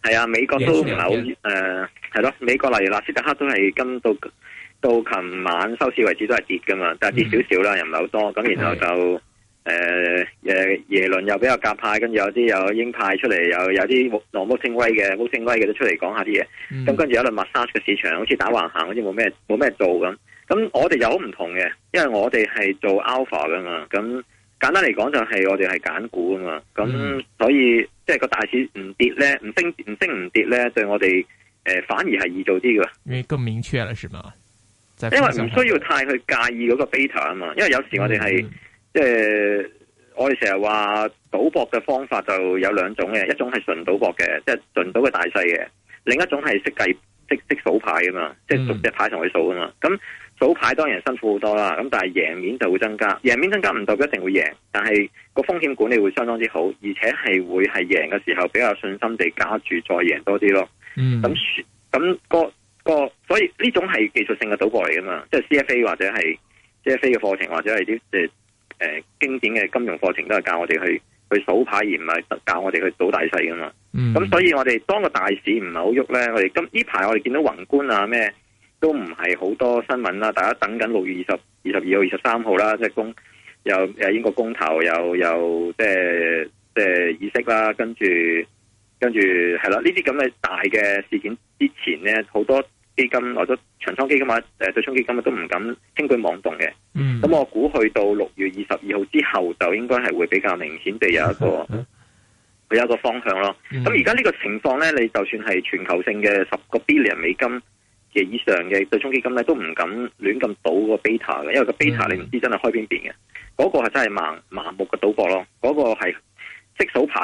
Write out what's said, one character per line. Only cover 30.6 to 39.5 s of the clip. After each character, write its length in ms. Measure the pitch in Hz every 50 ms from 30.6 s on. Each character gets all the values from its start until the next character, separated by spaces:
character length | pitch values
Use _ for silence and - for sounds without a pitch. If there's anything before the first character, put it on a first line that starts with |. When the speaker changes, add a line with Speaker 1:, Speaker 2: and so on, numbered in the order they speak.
| 120 120
Speaker 1:
對 120 | 117 117 107
我 160 | 101 104 104
哋， 260 | 101 92 92 92 87 _ - _ _ _ _ _ _
呃， 180 | - 92 90 90 -
反 100 | 113 107
而 40 | 180
係 240 | 185 113 95 95 90
易 160 | 90 95 92
做 160 | - 95 92
啲 220 | - 123 117 104
㗎。 80 | 92 - - _ _
Speaker 2:
因 80 | - 127
為 100 | 127 127
更 160 | _ 156 135
明 220 | 123 113 110 113
確 240 | 117 - - 127 113
了， 100 | 101 120
是 140 | 107 - -
嗎？ 240 | - 80 - 101 - _ _ _ _ _ _ _ _ _ _ _ _ _
在 120 | - 117
方 100 | - 277
向 100 | 277 247
上。 140 | - - - -
Speaker 1:
因 60 | -
為 0 |
唔 100 | 254 254
需 60 | 233
要 80 | 220 -
太 260 | - - 151 139 135
去 60 | 139
介 440 | 135 127 - - 143 120 117 120 120 117
意 120 | 120 117
嗰 60 | 120
個 80 | 131 143 -
beta 320 | - 131 135 139 - 90
啊 120 | 69 73 90
嘛， 200 | 95 90 82 76
因 80 | - 208
為 60 | 180
有 120 | 131 127 131
時 180 | - - 98
我 80 | 101 107
哋 100 | 110 104
係， 240 | 107 101 95 92 107
Speaker 2:
嗯， 20 |
嗯。 60 | 113 - - - - _ _ _ _ _
Speaker 1:
即 60 | 165
係 680 | 147 127 120 113 107 107 107 107 104 101